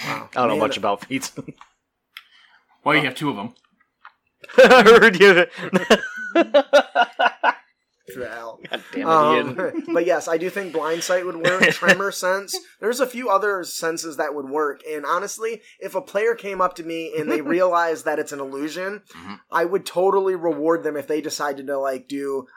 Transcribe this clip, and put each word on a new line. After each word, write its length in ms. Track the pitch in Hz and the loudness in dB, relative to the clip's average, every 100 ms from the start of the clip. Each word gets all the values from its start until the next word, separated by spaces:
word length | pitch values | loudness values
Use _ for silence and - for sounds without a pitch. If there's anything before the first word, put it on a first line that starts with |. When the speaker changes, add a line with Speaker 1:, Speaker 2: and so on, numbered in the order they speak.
Speaker 1:
Wow. 240 | - 110 110 123 | -10 -10 -8 -2
Speaker 2:
I 20 | |
don't 100 | 120 | -2
know 60 | |
Speaker 1:
Man. 60 | 110 | 0
Speaker 2:
much 160 | 107 101 | -2 -2
about 260 | 101 101 | -4 -4
feats. 280 | - 135 - - | -6 -8 -8 -12
<laughs> 60 | - - - _ _ _ _ - - _ _ _ _ _ | -16 -20 -20 _ _ _ _ -20 -20 _ _ _ _ _
Speaker 3:
Well, 100 | 139 | 0
you 60 | 151 | 0
Speaker 1:
Oh. 20 | 131 | 0
Speaker 3:
have 100 | - | -4
two 120 | 151 | -6
of 60 | 104 | -6
them. 180 | 113 - _ _ _ _ - _ _ _ - - | -10 -14 _ _ _ _ -20 _ _ _ -2 6
Speaker 2:
<laughs> 0 | |
I 240 | 254 247 | 8 10
heard 380 | 214 233 220 180 | 10 10 8 8
you. 260 | 196 175 170 - 180 180 175 220 - - - | 8 8 4 -2 -2 0 2 2 0 -12 -2
<laughs> 1200 | 339 - 294 269 277 - - - - 240 - - - _ _ _ _ - | 0 2 2 4 2 2 0 -2 0 -2 0 -2 -2 _ _ _ _ -18
Speaker 1:
To 120 | 131 117 | -12 -12
hell. 320 | 117 117 113 - | -12 -14 -16 -12
Speaker 2:
God 120 | 113 - | -12 -10
damn 100 | - | -8
it, 40 | 160 | 2
Speaker 1:
Um, 540 | 160 151 156 143 127 | 4 4 2 0 -4
Speaker 2:
Ian. 240 | 170 330 - | -6 -6 -4
Speaker 1:
<laughs> 40 | |
but 140 | 175 175 | -2 0
yes, 220 | 160 170 | 0 0
I 100 | 165 | -4
do 100 | 180 | -2
think 240 | 196 185 | -6 -6
blind 300 | 160 151 170 | -6 -4 -6
sight 240 | 170 185 180 | -2 -2 -2
would 100 | 165 | -2
work. 260 | 175 185 | -2 2
Speaker 2:
<laughs> 80 | 185 | 0
Speaker 1:
Tremor 380 | - 175 185 196 | 2 2 2 0
sense. 460 | - 185 190 196 370 - _ | -4 -2 -2 -4 -12 -14 _
There's 200 | 202 247 | -4 -2
a 60 | 254 | -4
few 220 | 233 247 | -4 0
other 360 | 196 208 196 | 0 0 -2
senses 520 | 160 - 165 165 165 139 | -6 -6 -6 -6 -8 -6
that 180 | 151 | -6
would 140 | 143 131 | -6 -6
work. 320 | 147 147 - 151 | -4 -4 -4 -10
And 140 | 151 | -10
honestly, 560 | 143 175 196 214 226 220 - _ | -4 -4 -4 -8 -8 -8 -14 _
if 160 | 185 | -8
a 60 | 185 | -8
player 340 | 185 202 226 | -6 -2 -2
came 280 | 226 202 185 | -2 -6 -4
up 120 | 180 170 | -4 -4
to 60 | |
me 300 | 165 165 165 156 | -10 -8 -6 -6
and 120 | 151 | -2
they 100 | 151 | -4
Speaker 2:
<laughs> 20 | |
Speaker 1:
realized 640 | 143 170 185 170 165 160 160 | -2 2 2 2 0 -2 -4
that 120 | 151 | -4
it's 140 | 147 | -6
an 80 | 143 | -8
illusion, 640 | 135 135 156 160 190 202 - | -10 -8 -8 -8 -8 -10 -16
Speaker 3:
Mm-hmm. 200 | 82 85 104 _ | -20 -18 -18 _
Speaker 1:
I 160 | 165 175 | -2 -2
would 180 | 190 | -2
totally 500 | 185 175 190 196 190 180 | -4 0 2 2 0 -2
reward 480 | 170 143 160 165 | -4 -2 0 0
them 120 | 151 147 | -2 -6
if 100 | - | -4
they 140 | 156 | -6
decided 460 | 147 - 147 139 135 | -4 -6 -6 -6 -6
to, 120 | 139 | -4
like, 300 | 135 131 127 | -4 -6 -8
do, 380 | 139 139 135 131 | -8 -6 -8 -10